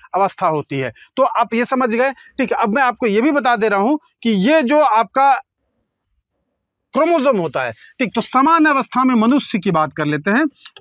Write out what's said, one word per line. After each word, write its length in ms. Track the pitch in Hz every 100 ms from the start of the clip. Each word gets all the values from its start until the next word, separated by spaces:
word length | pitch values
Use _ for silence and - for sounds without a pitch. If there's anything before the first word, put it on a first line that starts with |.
| - 180
अवस्था 320 | 196 - 180
होती 320 | 156 139 139
है। 140 | 131 - - -
तो 80 |
आप 300 | 262 202 233
ये 120 | 233 240
समझ 300 | 254 254 226
गए, 160 | 262
ठीक 400 | 254 - - 247
है। 60 | -
अब 120 | 220
मैं 140 | 220
आपको 240 | 254 - 240
ये 140 | 202
भी 100 | 269
बता 240 | 285 269 240
दे 140 | 220
रहा 100 | 202
हूं 180 | 208 302
कि 320 | - _ 233
ये 320 | 208 196 320
जो 180 | 240 294
आपका 560 | 277 220 226 - 277 254 - _ _ _ _ _ _ _ _ _ _ _ _ _ _
क्रोमोसोम 440 | 247 320 339 269 226
होता 260 | 165 135
है, 80 | 127
ठीक, 400 | 113 - - 233 233
तो 60 |
समान 440 | 208 254 277 330 311
अवस्था 380 | 277 240 254
में 120 | 262 247
मनुष्य 440 | 220 277 - 214
की 120 | 196
बात 220 | 165 156
कर 120 | - 151
लेते 260 | 151 151
हैं। 160 | 220 311 - - -